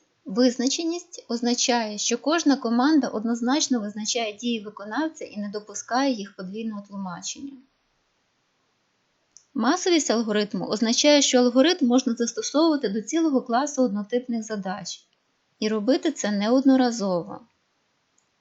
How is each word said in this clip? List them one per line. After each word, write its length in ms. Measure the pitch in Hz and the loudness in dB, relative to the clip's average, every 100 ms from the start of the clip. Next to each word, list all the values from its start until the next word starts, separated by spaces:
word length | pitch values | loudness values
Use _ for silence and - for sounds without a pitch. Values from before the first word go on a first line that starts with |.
| _ _ 269 | _ _ -4
Визначеність 1000 | 202 254 247 254 311 330 349 - - - | 2 2 4 -2 -2 -2 -4 -8 -18 -10
означає, 720 | 233 240 240 - 240 214 208 | -4 -2 0 0 0 -2 -4
що 200 | - 233 | -4 -2
кожна 380 | 277 330 311 277 | 0 2 2 2
команда 520 | 226 233 277 311 247 | 2 2 4 4 2
однозначно 720 | 220 226 233 240 302 - 247 | -2 -2 -2 0 0 0 -2
визначає 540 | 208 208 214 240 220 | -4 -6 -4 -4 -4
дії 300 | 208 240 226 | -4 -4 -4
виконавця 600 | 202 202 208 233 311 - - | -6 -14 -8 -4 -4 -6 -12
і 120 | 208 | -8
не 120 | 202 | -8
допускає 640 | 208 208 202 - 240 277 | -8 -10 -14 -2 0 0
їх 220 | 226 202 - | -2 -6 -12
подвійного 460 | 185 214 226 208 202 | -10 -8 -8 -8 -10
тлумачення. 680 | 196 185 175 - - 277 269 _ _ _ _ _ _ _ _ _ _ _ _ _ _ _ _ _ - _ - | -10 -8 -8 -10 -10 -14 -16 _ _ _ _ _ _ _ _ _ _ _ _ _ _ _ _ _ -20 _ -2
Масовість 560 | 226 370 370 330 285 | 0 2 2 2 2
алгоритму 540 | 220 220 208 208 190 - | 0 0 -2 -2 -4 -4
означає, 560 | 214 226 247 294 294 | -2 0 2 4 6
що 160 | - 247 | 6 4
алгоритм 480 | 247 240 311 359 240 | 4 6 4 4 2
можна 300 | 254 240 233 | 4 2 -2
застосовувати 720 | 233 - - 285 330 285 220 | -4 -4 -2 2 4 2 0
до 120 | 214 | -4
цілого 400 | 208 320 320 254 | -2 0 2 0
класу 420 | - 233 294 277 | 0 0 0 0
однотипних 600 | 247 208 202 247 247 233 | 0 0 -2 -4 -2 -6
задач 640 | 220 214 190 196 175 - _ _ _ _ _ _ | -4 -6 -6 -8 -10 -14 _ _ _ _ _ _
і 80 | 214 | -2
робити 440 | 220 208 311 330 | 0 2 2 0
це 200 | - 208 | -2 -2
неодноразово. 1120 | 208 208 262 269 262 247 233 196 175 202 - - _ _ _ _ _ _ _ _ _ | 0 2 4 6 4 2 0 -2 -2 -4 -12 -18 _ _ _ _ _ _ _ _ _